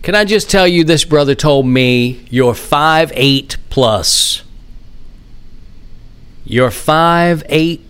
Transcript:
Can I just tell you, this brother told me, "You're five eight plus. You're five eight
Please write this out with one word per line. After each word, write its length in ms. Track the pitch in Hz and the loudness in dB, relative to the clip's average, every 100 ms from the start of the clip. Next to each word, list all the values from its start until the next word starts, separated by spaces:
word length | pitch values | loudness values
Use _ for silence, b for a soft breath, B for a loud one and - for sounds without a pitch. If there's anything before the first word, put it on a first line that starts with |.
Can 140 | - 208 | 0 0
I 80 | |
just 260 | 202 208 - | 2 0 2
tell 160 | 190 185 | 2 4
you, 200 | 175 160 | 4 4
this 180 | 160 | 2
brother 320 | - 147 139 135 | 2 2 2 2
told 300 | 151 139 127 | 2 2 2
me, 600 | 131 127 123 120 123 - | 2 2 2 0 -6 -4
"You're 240 | 120 123 | 0 0
five 580 | 117 - 147 156 160 165 - | 0 -2 0 2 2 0 0
eight 420 | 139 139 135 - - | 2 0 -2 -10 -4
plus. 760 | - 120 104 - - - - - - - - - - - - - - - - - - - - - - - - - | 0 2 0 0 -2 -2 -4 -10 -20 -20 -20 -18 -18 -18 -18 -20 -20 -18 -20 -20 -20 -18 -20 -20 -20 -20 -18 -6
You're 260 | 117 127 | -2 0
five 720 | - - 156 170 170 175 165 - | -2 -2 2 2 2 2 0 -2
eight 320 | 156 165 165 | -2 0 -4